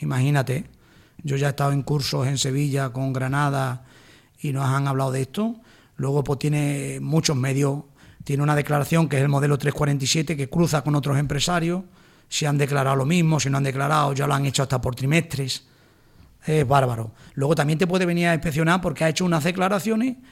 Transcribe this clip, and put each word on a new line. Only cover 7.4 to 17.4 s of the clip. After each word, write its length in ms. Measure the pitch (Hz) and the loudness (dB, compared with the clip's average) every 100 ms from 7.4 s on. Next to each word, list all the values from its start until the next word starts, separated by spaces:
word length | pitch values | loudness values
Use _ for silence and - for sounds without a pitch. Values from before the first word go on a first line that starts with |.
| 131 135 143 139 - _ - - | 0 2 2 0 -6 _ -20 -16
tiene 180 | - 143 | -4 0
una 120 | 147 | 2
declaración 540 | 147 147 147 139 165 160 | 2 2 0 2 2 2
que 80 | 135 | 2
es 60 | |
el 60 | 143 | 2
modelo 300 | 139 143 143 | 2 2 2
tres 160 | 143 | 0
cuarenta 300 | - 147 139 | 0 0 0
y 20 | 131 | 0
siete, 300 | 160 156 156 | -2 -2 -4
que 120 | 135 | -2
cruza 340 | 170 170 151 | 0 2 2
con 120 | 143 | 0
otros 240 | 147 143 139 | 0 2 0
empresarios. 640 | 147 143 - 175 165 180 185 - - _ _ | 0 0 0 0 0 -2 -6 -16 -20 _ _
Si 180 | - 151 | -4 0
han 120 | 143 | 0
declarado 380 | 143 143 135 135 | 0 0 2 0
lo 100 | 135 | 2
mismo, 340 | 180 160 156 | 2 4 2
si 100 | 135 | 2
no 60 | 139 | 0
han 80 | |
declarado, 480 | 139 131 139 151 143 | 0 -2 0 2 0
ya 140 | 139 143 | 0 0
lo 80 | |
han 120 | 139 139 | 0 0
hecho 160 | 123 | 0
hasta 180 | 135 131 | 0 0
por 140 | 127 | -2
trimestres. 720 | 120 131 160 165 139 135 - - _ _ _ _ - - - | -2 0 0 0 -4 -6 -8 -12 _ _ _ _ -20 -20 -10
Es 220 | - 156 131 | -2 0 4
bárbaro. 460 | 139 131 113 113 - - | 4 2 -2 -8 -12 -14
Luego 200 | - | -4